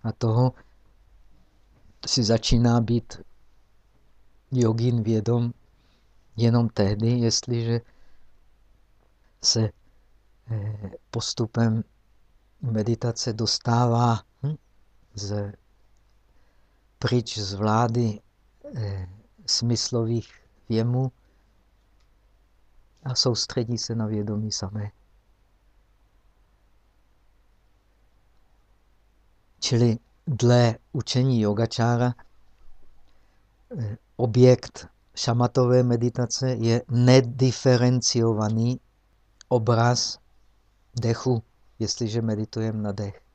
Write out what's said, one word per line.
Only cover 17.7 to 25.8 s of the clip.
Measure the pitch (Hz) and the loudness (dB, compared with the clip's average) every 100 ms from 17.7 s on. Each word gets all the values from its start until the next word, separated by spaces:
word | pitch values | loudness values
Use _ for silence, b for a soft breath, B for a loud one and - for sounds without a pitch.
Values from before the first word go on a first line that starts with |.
| 110 120 120 117 104 _ _ _ _ 294 180 | 2 2 0 0 -4 _ _ _ _ -14 -8
eh, | 101 98 90 98 _ _ - | -8 -8 -10 -16 _ _ -6
smyslových | - 117 120 - 123 113 117 - - _ _ _ | -4 -2 -2 -2 -2 -2 -4 -6 -20 _ _ _
věmů | 113 117 123 131 _ _ _ _ _ _ _ _ _ _ _ _ _ _ _ _ - _ _ | -2 0 0 -2 _ _ _ _ _ _ _ _ _ _ _ _ _ _ _ _ -20 _ _
a | 139 123 | -8 -2
soustředí | 127 113 - - 113 117 | 0 -2 -4 -4 -4 -4
se | - 113 | -4 -4
na | 107 | -2
vědomí | 107 104 107 107 | -2 -2 -4 -4
samé. | - 98 104 104 _ _ _ _ _ _ _ _ _ | -6 -8 -8 -10 _ _ _ _ _ _ _ _ _